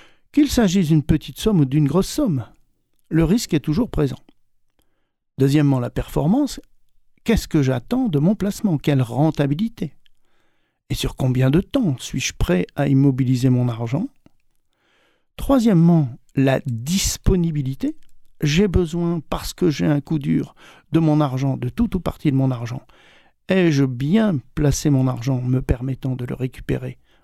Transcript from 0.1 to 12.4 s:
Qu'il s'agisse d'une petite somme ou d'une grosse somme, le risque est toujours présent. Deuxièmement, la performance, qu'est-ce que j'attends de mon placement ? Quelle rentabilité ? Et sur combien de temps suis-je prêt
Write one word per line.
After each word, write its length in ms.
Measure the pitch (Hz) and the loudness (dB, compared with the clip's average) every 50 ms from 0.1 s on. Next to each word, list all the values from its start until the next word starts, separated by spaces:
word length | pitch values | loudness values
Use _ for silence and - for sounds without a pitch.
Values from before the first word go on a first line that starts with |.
| _ _ _ _ | _ _ _ _
Qu'il 180 | - 285 302 - | 0 2 2 2
s'agisse 380 | - 247 226 180 170 202 170 | 4 2 2 4 4 2 4
d'une 160 | 147 165 151 - | 4 4 4 4
petite 360 | - 165 143 - - 131 - | 2 0 0 -2 -8 -12 -4
somme 200 | - 220 208 160 | 0 2 2 4
ou 60 | 143 | 2
d'une 220 | 127 135 156 147 | 2 2 2 2
grosse 220 | 131 151 190 - - | 2 2 0 0 0
somme, 380 | - 302 294 208 147 123 - - - _ _ _ _ _ _ _ _ _ _ - | -2 -2 -2 0 -2 -2 -4 -8 -14 _ _ _ _ _ _ _ _ _ _ -2
le 140 | 160 156 165 | 0 0 2
risque 300 | 151 208 240 - - 180 | 2 2 0 0 -2 -4
est 60 | 147 | -2
toujours 320 | - 156 151 208 247 - | -2 -2 -2 -2 -2 -2
présent. 280 | - 156 147 123 - - - - _ _ _ _ _ _ _ _ _ _ _ _ _ _ _ _ _ _ _ _ _ | -2 -2 -2 -2 -4 -8 -14 -20 _ _ _ _ _ _ _ _ _ _ _ _ _ _ _ _ _ _ _ _ _
Deuxièmement, 420 | - 135 139 139 156 147 143 135 127 | 0 2 2 4 4 4 2 2 0
la 120 | 120 117 | -2 -4
performance, 680 | - 127 - - - 156 139 160 220 285 294 - - - - _ _ _ _ _ _ _ _ _ _ _ - | -6 -6 -6 -4 -4 -2 0 2 2 0 0 -2 -6 -10 -16 _ _ _ _ _ _ _ _ _ _ _ -2
qu'est-ce 240 | - 220 - - | 0 0 0 0
que 140 | - - 156 | 0 0 0
j'attends 480 | 135 131 127 123 - - 247 262 262 214 | 0 0 -2 -4 -4 -4 -2 -2 0 0
de 80 | 151 | 0
mon 180 | 139 147 190 220 | 2 2 0 0
placement ? 440 | - 190 202 - - - 196 156 131 | 0 -2 -6 -4 -4 -2 -2 -2 -2
Quelle 240 | - 151 143 131 123 | 0 0 0 0 0
rentabilité ? 920 | 110 117 127 156 156 - - 143 135 143 165 226 233 - - 180 139 - - - - _ _ _ _ _ _ _ _ _ _ _ _ _ _ _ - | -2 0 0 0 0 0 0 -2 -2 -2 -2 -4 -6 -6 -8 -10 -10 -10 -16 -20 -20 _ _ _ _ _ _ _ _ _ _ _ _ _ _ _ -8
Et 60 | 131 | -6
sur 200 | - - - - | -6 -6 -6 -4
combien 360 | - 135 127 123 127 131 131 | -4 -2 -2 0 2 2 2
de 100 | 143 165 | 2 2
temps 340 | - - - 277 233 156 131 - | 0 0 -2 -2 0 -2 -2 -4
suis-je 340 | - - - 135 - - - | -8 -8 -8 -6 -6 -6 -4
prêt 320 | - | -2